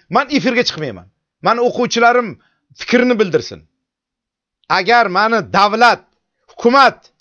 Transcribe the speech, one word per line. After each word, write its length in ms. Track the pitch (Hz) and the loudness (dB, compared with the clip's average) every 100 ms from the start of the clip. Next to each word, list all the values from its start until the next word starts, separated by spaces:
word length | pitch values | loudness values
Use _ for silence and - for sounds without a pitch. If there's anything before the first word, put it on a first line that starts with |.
| - | -4
men 160 | 226 285 277 | -4 -2 -2
efirga 260 | 214 240 | -2 -2
chiqmayman. 440 | 233 160 143 92 90 _ _ _ | -4 -6 -10 -12 -20 _ _ _
Mani 160 | 185 233 | -4 -2
o'quvchilarim 680 | 240 - 240 233 240 247 220 117 _ _ _ - | -2 -2 -4 0 2 2 -2 -10 _ _ _ -18
fikrini 360 | - 247 247 220 | -2 0 2 0
bildirsin. 400 | 196 156 - 82 76 _ _ _ _ _ _ _ _ _ - | 0 -2 -6 -16 _ _ _ _ _ _ _ _ _ _ -4
Agar 360 | 180 185 240 208 | -2 2 2 2
meni 320 | 180 220 226 117 | 0 0 -2 -2
davlat, 500 | 185 208 220 240 202 _ _ _ _ _ | 0 0 2 2 2 _ _ _ _ _
hukumat, 500 | - 240 269 247 - _ _ | -4 2 4 4 0 _ _